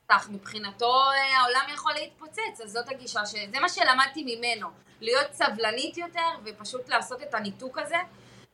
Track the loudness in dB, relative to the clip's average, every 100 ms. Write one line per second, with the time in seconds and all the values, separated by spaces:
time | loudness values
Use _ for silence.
0 | 2 2 2 -10 -10 -10 -10 -2 4 6
1 | 6 4 4 4 6 4 0 -2 -2 -2
2 | -6 -12 -14 -6 -6 -8 -8 -8 -6 -8
3 | -6 -4 -4 -6 -6 0 0 4 4 6
4 | 4 0 -6 -2 -2 -2 -6 -12 _ -8
5 | 0 2 2 2 0 2 0 0 -4 -6
6 | -6 -2 -2 -2 -10 -14 -10 -10 -2 -2
7 | -2 -8 -6 -4 -4 -6 -8 -8 -2 -2
8 | -4 -10 -20 -20 -20